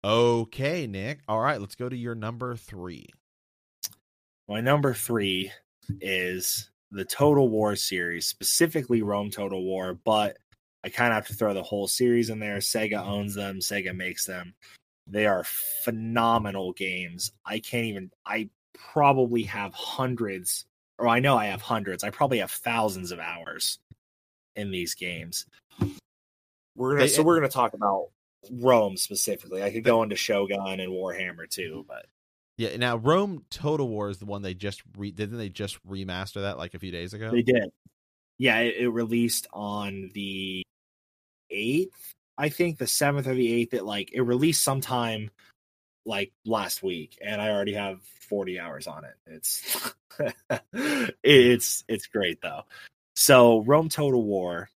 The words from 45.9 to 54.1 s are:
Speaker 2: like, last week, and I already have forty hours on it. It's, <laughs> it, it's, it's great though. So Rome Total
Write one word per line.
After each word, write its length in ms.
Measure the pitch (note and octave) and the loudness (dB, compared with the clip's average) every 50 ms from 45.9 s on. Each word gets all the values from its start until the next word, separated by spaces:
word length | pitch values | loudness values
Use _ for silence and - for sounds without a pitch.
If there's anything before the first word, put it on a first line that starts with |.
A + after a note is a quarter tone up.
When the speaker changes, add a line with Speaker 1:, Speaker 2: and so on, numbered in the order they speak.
| _ _ _ | _ _ _
Speaker 2:
like, 280 | A2 G#2+ G2 G2 - _ _ _ | -6 -4 -4 -4 -4 _ _ _
last 380 | A2 A2+ G#2+ G2 F2+ - - | -2 -2 -2 0 -4 -6 -4
week, 340 | - F#2+ F2+ E2 D2+ - - _ | -4 -4 -4 -4 -8 -12 -16 _
and 180 | - G#2 G#2+ G#2 | -8 -6 -4 -2
I 80 | G#2 G#2+ | 0 0
already 240 | G#2 G2+ G2+ G#2 | 0 0 0 -2
have 300 | G2+ G#2 G2+ G2 F#2+ F#2 | -2 -4 -6 -6 -8 -10
forty 580 | _ - - _ - - G#2 G2+ F#2+ F#2 F2+ F2+ | _ -20 -20 _ -10 -6 -4 -4 -4 -4 -6 -8
hours 260 | E2+ E2 D2 - - | -8 -10 -12 -12 -12
on 180 | - D2 D2+ D2+ | -12 -12 -14 -16
it. 80 | C2 - _ _ | -18 -20 _ _
It's, 680 | - D#2+ D#2 - - - - - - - - - - - _ _ _ - - | -20 -18 -8 -6 -6 -6 -6 -4 -6 -6 -4 -6 -8 -10 _ _ _ -6 -4
<laughs> 20 | |
it, 920 | D3+ C#3 - _ _ _ C3 A#2+ _ _ - A#3 C#4 D4+ D4 C#4 A#3+ G3+ - _ | -4 -4 -4 _ _ _ -4 -4 _ _ -8 -4 -2 -2 0 0 -2 -4 -4 _
it's, 600 | - C#3 D3 C3+ B2 B2 B2 A#2+ - - - - - - | 6 8 8 10 10 8 4 4 2 -4 -4 -6 -4 -6
it's 200 | A2+ G#2 - - | -6 -6 -6 -6
great 340 | - G#2+ G2 F2 E2 _ | -4 -2 -2 -2 -2 _
though. 220 | - F2 - - - _ - - - - _ _ _ _ _ | -8 -10 -10 -10 -14 _ -20 -20 -20 -20 _ _ _ _ _
So 460 | - - - C#3 B2+ A#2+ A#2+ A#2 A2 | 2 6 8 10 12 12 10 8 6
Rome 260 | G#2 A#2 C#3+ D#3 D#3+ D#3+ | 6 6 4 4 4 2
Total 340 | - - D3+ C#3+ | -2 -2 0 2